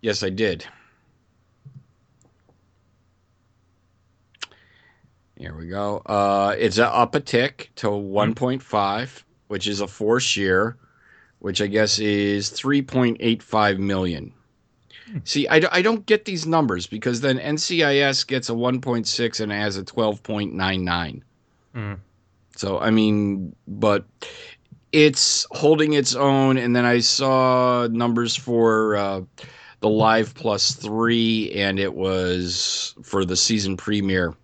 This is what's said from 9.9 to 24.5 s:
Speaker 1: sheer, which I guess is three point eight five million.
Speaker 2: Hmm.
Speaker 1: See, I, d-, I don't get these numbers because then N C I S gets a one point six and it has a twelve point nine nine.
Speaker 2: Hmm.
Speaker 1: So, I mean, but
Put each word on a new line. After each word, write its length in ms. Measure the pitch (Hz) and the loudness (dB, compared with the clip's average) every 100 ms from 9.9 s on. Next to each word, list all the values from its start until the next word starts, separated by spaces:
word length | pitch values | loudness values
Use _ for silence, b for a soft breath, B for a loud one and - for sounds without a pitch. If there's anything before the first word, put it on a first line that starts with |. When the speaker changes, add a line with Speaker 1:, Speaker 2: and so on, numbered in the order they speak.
| - 107 120 | -4 0 2
Speaker 1:
sheer, 560 | 127 - 98 92 110 123 b b b b b b | 2 0 2 2 2 -4 b b b b b b
which 200 | 98 92 | -6 -2
I 60 | 104 | 0
guess 320 | 104 107 104 | 2 2 0
is 520 | 107 104 101 101 101 | 0 0 0 0 -4
three 320 | - 135 143 | -6 0 0
point 340 | 135 131 123 113 | 0 0 2 2
eight 220 | 113 113 | -2 -2
five 360 | - 110 104 95 | 0 2 2 2
million. 540 | 98 95 92 78 - _ _ _ _ _ _ B B | -2 0 -2 -4 -10 _ _ _ _ _ _ B B
Speaker 2:
Hmm. 80 | 196 | -12
Speaker 1:
See, 240 | - 143 143 | -6 -4 4
I, 100 | 160 | 4
d-, 100 | 175 | 4
I 100 | 180 | 2
don't 240 | 190 226 - | 2 0 0
get 180 | 214 | 0
these 220 | 214 180 156 | 0 -8 0
numbers 400 | 165 135 90 87 | 0 2 -2 -6
because 340 | 107 123 120 | -6 -4 -2
then 180 | 139 131 | 0 -2
N 200 | 147 151 | -2 -4
C 240 | - 175 | -2 0
I 140 | 147 139 | 2 4
S 260 | 143 135 | 2 0
gets 240 | - 127 123 | -2 -4 -4
a 60 | |
one 260 | 117 123 127 | -2 0 -2
point 260 | 127 120 113 | -2 -4 -2
six 320 | - 120 - | -2 -4 -4
and 100 | 107 | -4
it 60 | 104 | -2
has 200 | 104 95 | -4 -4
a 60 | |
twelve 380 | 95 - 110 104 | -8 -2 -2 -2
point 320 | - 104 104 | -6 -6 -4
nine 300 | 92 92 95 | -2 -2 -2
nine. 400 | 90 87 80 - - _ _ _ _ | -2 -2 -4 -10 -18 _ _ _ _
Speaker 2:
Hmm. 200 | 127 104 95 - _ _ _ _ - | -12 -10 -12 -16 _ _ _ _ -8
Speaker 1:
So, 220 | 98 95 | -6 -2
I 120 | 110 | 2
mean, 640 | 110 107 104 101 98 90 - - | 4 4 2 0 -2 -6 -14 -14
but 380 | 101 107 104 104 _ B B B | 0 2 2 -2 _ B B B